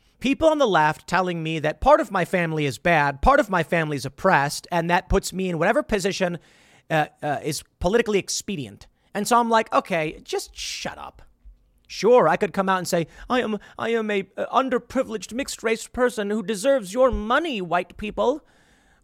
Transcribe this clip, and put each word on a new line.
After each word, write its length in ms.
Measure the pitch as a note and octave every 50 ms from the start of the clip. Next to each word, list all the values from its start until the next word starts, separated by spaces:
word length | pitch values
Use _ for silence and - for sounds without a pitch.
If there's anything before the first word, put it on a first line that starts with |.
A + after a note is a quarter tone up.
| _ _ _ -
people 300 | - A#3+ C4+ - D#4 D#4+
on 100 | D#4 D4+
the 80 | C#4+
left 400 | A3+ F#3 D#3+ D#3 D3+ D3+ - -
telling 360 | - - F3+ F#3 F#3 F3 E3 D#3+
me 180 | D#3+ D#3+ D#3+
that 200 | C#3 D3+ D#3 -
part 200 | - - D4 D4+
of 100 | D#4 G#3
my 140 | G3 F#3+ E3+
family 420 | - - F#3 E3+ E3 D#3+ D#3 D3+
is 120 | C#3+ A2+ -
bad, 440 | - F3 F3 D#3 C#3+ C#3+ C#3 C3+ -
part 160 | A#3+ C#4 C#4+
of 120 | C4+ G3+
my 120 | F#3+ F3 D#3+
family 340 | - - E3+ D#3+ D3+ D3+
is 100 | C#3 A2+
oppressed, 600 | C3+ - - - F#3+ F3 D3 C#3 C#3+ - - - - -
and 180 | F3 E3 E3+
that 180 | F3 F#3 - -
puts 240 | - G3 - - -
me 160 | F3+ F#3+ F#3
in 100 | F3 D#3
whatever 240 | D#3+ F#3+ B3 D4 D4
position, 560 | - A3+ G3+ E3+ G3 F3+ - F#3+ F3 F3 D#3 _ _ _ _ _ _ _ _ _ -
uh, 160 | E3 D#3 D3+ - _ - -
uh, 160 | D3+ C#3+ A2+ F2+
is 200 | C#3+ D#3 - - _ _ -
politically 400 | - F3 G#3 A#3+ A3+ - G#3+ F#3+
expedient. 680 | F3+ - - - - - G3+ F3 C3 G2+ G2+ - - - _ _ _ _ -
And 140 | G3 G#3 -
so 100 | A#3+ A#3
I'm 120 | A#3+ A3+
like, 220 | A3+ A3 A3+ - -
"Okay, 480 | C4+ C4 - F#3+ E3 D#3 D#3 - - -
just 320 | - - G4+ - - -
shut 420 | - - - - - - - - -
up." 240 | C#3+ C3+ - - - - _ _ _ - - _ _ _ _ _ _
Sure, 400 | - - - - G#3 B3 B3 G3
I 100 | D#3 E3
could 160 | F#3 - G3 D3
come 160 | - F#3+ F#3+
out 100 | F#3+ F#3
and 100 | F3 -
say, 180 | - F3 E3 - - - - -
"I 120 | A#3+ B3+ A3+
am, 160 | A3 G#3+ G3+ - - - -
I 120 | A#3+ A3+
am 200 | A3+ A#3 A3 G#3+
a, 160 | G#3 G3+ F#3+ F#3 -
uh, 100 | - -
underprivileged 880 | - - A#3 C4 C4 B3+ A#3 B3 - - B3+ C4 F#3 A3 A3 - - G#3
mixed 280 | A#3+ C#4 - - - -
race 240 | A3 A3+ A3 -
person 440 | - - - B3+ B3 - - G3+ G3+
who 120 | G#3 A3 G#3
deserves 500 | F3 A3+ F#3+ F#3+ C#4 C#4 C4 G#3 F3 F#3+
your 180 | B3+ C4 B3+
money, 500 | G#3+ G#3 G#3 A3 A#3+ C#4+ E4+ F4 C4 G#3
white 360 | F3+ E3+ E3 F3 F#3 - -
people." 480 | - - G#3+ - - G#3 A#3 - - _ _ _ _ _ _ _ _ _ _ _ _